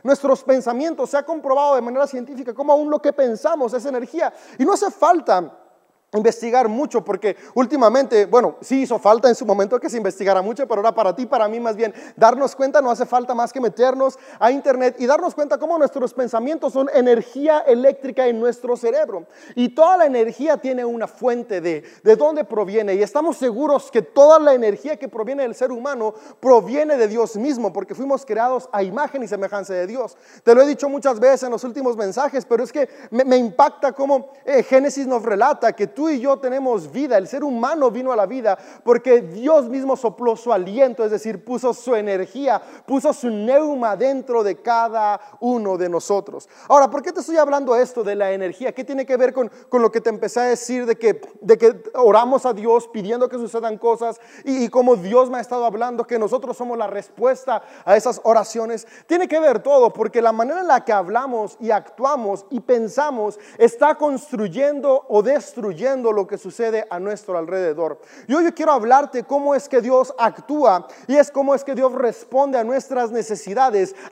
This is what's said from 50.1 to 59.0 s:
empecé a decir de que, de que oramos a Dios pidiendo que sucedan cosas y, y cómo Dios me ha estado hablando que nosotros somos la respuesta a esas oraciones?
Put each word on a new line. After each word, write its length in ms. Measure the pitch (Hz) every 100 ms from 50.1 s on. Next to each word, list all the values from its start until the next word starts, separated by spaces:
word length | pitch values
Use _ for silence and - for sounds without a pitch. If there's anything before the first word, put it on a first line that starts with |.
empecé 280 | 214 202 240
a 60 |
decir 420 | 247 233 - 247 240
de 100 | 226
que, 240 | 226 156 - -
de 180 | 196 226
que 240 | 226 247 -
oramos 520 | - 240 208 247 262 254
a 60 |
Dios 340 | 208 226 233 226
pidiendo 420 | 220 190 240 247
que 80 | 240
sucedan 400 | 233 233 226 220
cosas 440 | 233 226 233 220 - -
y, 180 | - 262
y 60 | 233
cómo 260 | 247 247
Dios 340 | 233 180 240 254
me 100 | 247
ha 20 |
estado 240 | - 247
hablando 420 | 233 208 240 240 233
que 140 | 240
nosotros 360 | 214 240 240 247
somos 220 | 247 233
la 80 | 208
respuesta 800 | 202 202 - 240 254 - 220 - -
a 120 | - 208
esas 240 | 247 226
oraciones? 640 | 220 220 196 226 226 226 - -